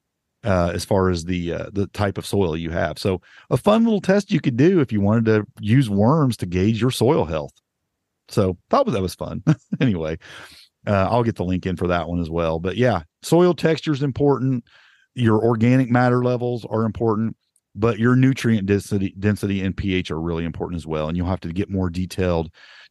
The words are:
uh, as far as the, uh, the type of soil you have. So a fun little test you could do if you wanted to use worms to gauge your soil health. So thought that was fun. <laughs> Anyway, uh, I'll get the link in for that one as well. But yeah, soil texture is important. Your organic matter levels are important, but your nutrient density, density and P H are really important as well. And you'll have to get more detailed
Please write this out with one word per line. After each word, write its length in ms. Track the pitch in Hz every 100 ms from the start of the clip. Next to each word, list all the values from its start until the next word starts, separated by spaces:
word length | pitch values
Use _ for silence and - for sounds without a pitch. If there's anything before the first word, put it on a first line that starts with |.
| _ _ _ _
uh, 280 | - 92 85
as 100 | 92
far 240 | - 101 92
as 160 | 87
the, 280 | 85 90 85
uh, 140 | 82 82
the 140 | 95 98
type 300 | - 101 95
of 80 | -
soil 300 | 101 90 80
you 140 | 82
have. 280 | 85 85 78
So 220 | 104 92 _ - -
a 60 | 135
fun 280 | - 220
little 160 | 226 208
test 320 | 165 202 -
you 80 | 170
could 160 | 151 117
do 240 | 160 190
if 100 | 131
you 100 | 104
wanted 240 | 101 113 113
to 200 | 110 104 -
use 280 | 104 123 120
worms 480 | 98 110 160 135 113
to 80 | 90
gauge 340 | 90 98 113
your 100 | 123
soil 340 | - 110 156
health. 280 | 80 80 73 _ _ _ _ _ _ _ -
So 280 | - 95 90 -
thought 180 | 254 254
that 160 | 110
was 120 | 92
fun. 300 | - 80 87 151
<laughs> 340 | 156 - -
Anyway, 380 | 135 90 78 80 - - - - - _ -
uh, 220 | 101 95
I'll 120 | 117
get 140 | 117 -
the 80 |
link 200 | 90 92 92
in 100 | 87
for 100 | 90
that 200 | 87 80
one 120 | 87
as 80 | 82
well. 280 | 82 82 80
But 180 | 92 92
yeah, 260 | 123 92 78 _
soil 320 | - 165 180
texture 380 | 170 160 156 -
is 100 | 139
important. 600 | 143 123 143 131 131 127 - _ _ _ _
Your 260 | 127 113 107
organic 460 | 113 117 120 131 123
matter 340 | 120 123 123
levels 400 | 123 123 123 120 -
are 140 | 110
important, 520 | 113 101 117 104 113 - _ _ _ 104
but 220 | 113 104
your 160 | 117 127
nutrient 500 | 131 127 120 113 95
density, 480 | 101 - 101 95 95
density 440 | 104 101 101 98
and 140 | 95 87
P 180 | 101
H 160 | 92 87
are 100 | 80
really 240 | 82 82
important 320 | 82 78 85 85
as 100 | 78
well. 200 | 78 78
And 80 | 87
you'll 100 | 90
have 120 | 92
to 120 | 87
get 180 | 85 98
more 180 | 98 90
detailed 640 | 85 92 - 90 82 78 _ - - -